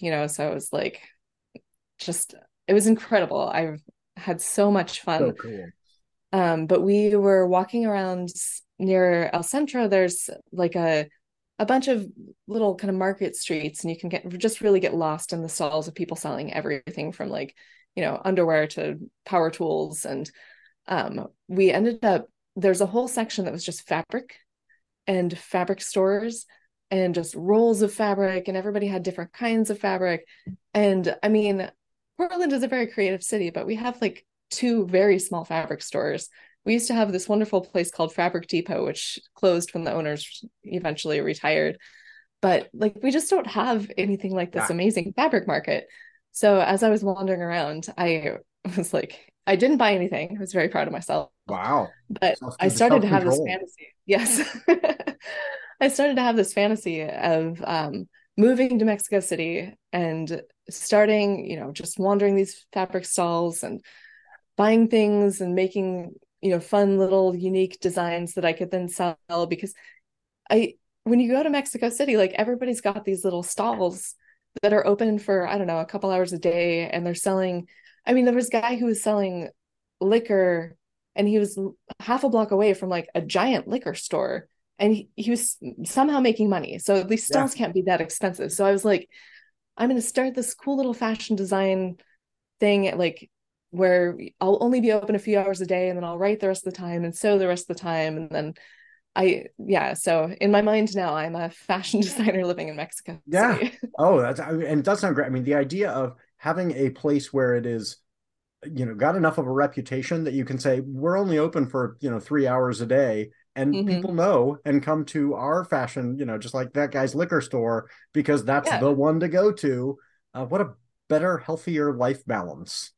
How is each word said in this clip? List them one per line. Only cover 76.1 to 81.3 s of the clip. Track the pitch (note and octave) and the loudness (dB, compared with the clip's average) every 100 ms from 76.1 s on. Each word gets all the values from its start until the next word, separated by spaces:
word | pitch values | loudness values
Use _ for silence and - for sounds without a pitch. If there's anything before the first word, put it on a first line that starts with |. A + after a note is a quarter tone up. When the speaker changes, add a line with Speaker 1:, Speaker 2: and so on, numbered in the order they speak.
Speaker 1:
hours | F#3 F3+ | 0 0
a | E3+ | 0
day. | F3 E3+ E3+ E3+ E3+ | 0 2 2 0 -2
And | E3+ F3 | -4 -4
they're | |
selling, | E3+ G3+ F#3+ F#3 F3 F3 _ - _ - | -2 0 0 0 -4 -8 _ -20 _ 0
I | |
mean, | B3+ | 4
there | B3 | 4
was | A#3+ B3 | 2 2
a | A#3 | 0
guy | A#3 B3 | 0 0
who | A#3+ | 0
was | G#3+ | 0
selling | G#3+ G#3 F#3+ F3+ E3 - _ _ _ - | 0 2 0 -2 -8 -14 _ _ _ -2
liquor, | F#3+ A3+ A#3 G3 F3+ E3+ E3 - _ _ _ | 2 2 4 4 4 2 -4 -14 _ _ _
and | - | 0
he | G#3 | 2